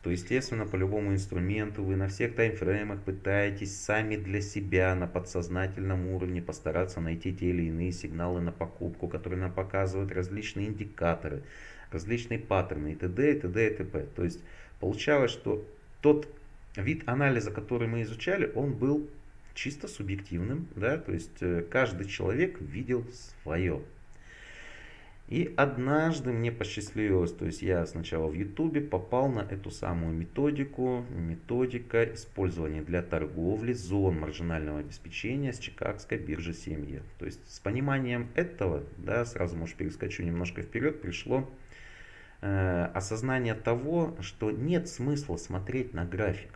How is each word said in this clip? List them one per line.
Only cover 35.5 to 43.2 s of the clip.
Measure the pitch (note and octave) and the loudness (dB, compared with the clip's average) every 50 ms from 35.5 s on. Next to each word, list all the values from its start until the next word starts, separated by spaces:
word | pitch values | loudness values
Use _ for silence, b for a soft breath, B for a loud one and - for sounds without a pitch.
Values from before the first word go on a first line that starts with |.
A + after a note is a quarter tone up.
с | A#2 - | -2 -4
чикагской | - - - - - - G#2 G2+ - - A2 A2+ | -8 -10 -8 -4 -2 -2 -2 -4 -4 -4 -4 -4
биржи | - D2 D#2 E2 E2 E2+ E2+ | -2 -2 -2 -2 -2 -4 -4
семь | - - E2+ D#2+ D2+ D2 D2 | -6 -4 -4 -4 -4 -4 -6
Е. | C#2+ C#2+ - - - - | -6 -8 -10 -12 -12 -8
То | E2 | -8
есть | E2 - - - - | -8 -8 -10 -16 -18
с | - - | -18 -6
пониманием | - G2 G#2+ B2+ C3+ C#3+ C#3 C3+ C3 B2 B2 A#2+ A#2+ A#2+ - | -4 -2 0 0 2 2 2 2 2 2 0 0 -2 0 0
этого, | - F3 F3 F3 - G#2 F#2 D#2+ C#2+ C#2+ D2 - - | 0 0 0 0 0 0 2 2 0 -2 -6 -10 -8
да, | E2+ - G2+ A#2 A#2+ | -4 0 2 2 2
сразу, | A#2 - - E2+ E2+ E2 D#2+ | 0 0 -2 -2 -2 0 -2
может, | E2 E2 - | -4 -6 -4
перескочу | - - D#2+ - - - - - - | -4 -4 -4 -4 -4 -6 -4 -4 -2
немножко | F2 E2+ E2+ E2+ F2 F2 - - | -2 0 0 0 0 -2 -2 -6
вперед, | - - - A2+ B2 D3+ D3+ D3+ | -8 -4 -2 0 0 0 0 0
пришло, | - F2+ E2+ - - - A#2+ C3 C3 C3+ - B B B B B B B B B B B B B B B B B | -6 -6 -6 -6 -2 0 0 0 0 -2 -8 B B B B B B B B B B B B B B B B B
э, | - G2 G2 G2 F#2+ F#2 F2+ F2 F2 - - | -2 0 2 4 4 4 4 4 2 2 0
осознание | F#2+ F#2+ G2 A2 A2 | -2 -2 -2 -2 0